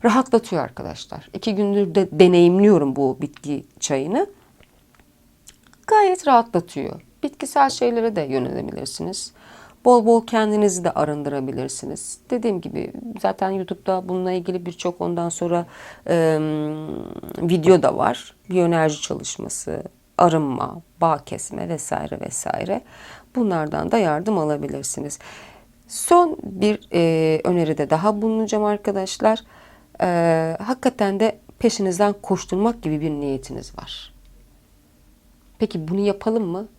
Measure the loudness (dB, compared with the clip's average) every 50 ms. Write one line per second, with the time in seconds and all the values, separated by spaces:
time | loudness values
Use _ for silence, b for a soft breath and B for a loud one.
0 | 4 4 4 4 2 4 2 0 0 0 -4 -4 -4 -4 -8 -12 -12 -10 -12 -12
1 | -14 -14 -14 -16 -16 -12 -12 -6 -4 -4 -2 0 0 2 2 2 2 2 2 0
2 | 0 0 4 6 6 8 8 8 8 8 8 8 8 8 8 6 4 2 0 0
3 | 0 0 0 -2 -8 -10 -10 -12 -10 -8 -8 -8 -8 _ _ -12 -6 -4 -2 -2
4 | -2 -2 -2 -2 -2 -4 -6 _ _ _ _ _ -20 _ _ _ _ _ _ _
5 | _ _ _ _ _ _ _ _ _ -20 _ _ _ _ _ _ _ 2 4 6
6 | 6 4 2 2 2 4 4 4 4 4 -2 -2 -2 -2 -8 -6 -6 -6 -8 -12
7 | -18 _ _ _ -8 -8 -6 _ -10 -2 2 2 2 2 2 0 0 0 0 0
8 | -2 0 -2 -2 -4 -2 -2 -2 -2 -2 -4 -6 -6 -8 -8 -10 -10 -10 -8 -8
9 | -8 -8 -8 -8 -12 -14 B B B B B B B B B _ _ 6 6 6
10 | 6 6 4 4 4 0 0 0 2 2 2 4 4 2 2 0 -2 -2 0 0
11 | 0 0 -2 -4 -4 -4 -4 -4 -4 -6 -6 -6 -8 -8 -8 -10 -10 -10 -10 -10
12 | -12 -14 -14 -16 _ _ -4 -2 0 -2 -2 -2 -4 -6 -6 -6 -8 -8 -10 -12
13 | -14 -12 -12 -4 -2 -2 -2 0 -4 -4 -2 -4 -4 -6 -8 -8 -2 -2 -2 -2
14 | -2 -4 -4 -4 -2 -2 -4 -4 -4 -4 -6 -6 -6 -8 -12 -6 -6 -6 -4 -4
15 | -4 -4 -4 -4 -4 -4 -4 -4 -2 0 0 -2 -2 B B B B B B B
16 | B 0 2 4 4 4 2 2 0 -2 -2 -2 -4 -4 -6 -8 -8 -10 -10 -10
17 | -10 -12 -12 -14 -14 -12 -8 -4 0 2 2 4 8 8 8 8 6 2 2 2
18 | 0 0 0 -2 -10 -18 -20 _ _ -2 0 2 2 4 2 2 2 2 0 -2
19 | -6 -8 -6 -6 -6 -10 -10 -10 -10 -10 -10 -10 -8 -8 -8 -8 -8 -12 _ _
20 | _ _ _ 4 4 6 6 2 0 0 -2 -4 -4 -6 -8 -14 -18 _ _ _
21 | 0 0 0 -2 -4 -12 -12 -12 -10 -10 -10 -8 -6 -6 -8 -8 -6 -6 -6 -6
22 | -4 -6 -8 -10 -10 -10 -10 -8 -6 -6 -6 -6 -4 -4 -4 -6 -6 B B B
23 | B B B B B _ _ -2 0 0 0 -2 -2 -2 -4 -4 -2 0 0 2
24 | 2 2 0 -2 -2 -2 0 0 0 0 -2 -4 -4 -8 -8 -8 -8 -8 -8 -8
25 | -8 -10 -12 B B B B B B B B B B B _ _ _ _ -12 -10
26 | 2 4 6 6 6 4 0 -8 -10 -12 -4 0 0 0 0 -2 -6 _ 0 2
27 | 2 2 2 2 2 2 2 2 2 0 2 2 2 0 0 -2 0 0 0 2
28 | 2 0 0 0 0 0 0 0 -2 0 0 0 0 0 0 -2 -2 -4 -2 -2
29 | -4 -6 -6 0 2 2 2 2 -4 b b b b b b b b b b -2
30 | 0 0 2 2 4 4 2 2 0 -2 -4 -6 -4 -6 -6 0 0 -2 0 2
31 | -2 0 2 2 0 0 0 -4 _ -20 _ _ 0 0 2 2 -2 -2 2 2
32 | 2 2 2 -2 -2 -2 -2 -2 -2 -4 -2 0 0 0 0 -2 -4 -4 -2 -2
33 | -2 -4 -4 -4 -4 -4 -4 -6 -6 -10 -12 -12 -12 -14 -16 -16 -16 -14 -14 -16
34 | -16 -20 -20 -20 _ -20 -20 -20 -20 _ _ _ _ _ _ _ _ _ _ _
35 | _ _ _ _ _ _ _ _ _ _ _ _ -4 -4 -4 -8 -6 -4 -2 0
36 | 0 0 -2 -2 -2 -2 -2 0 -2 -2 -4 -6 -8 -12 _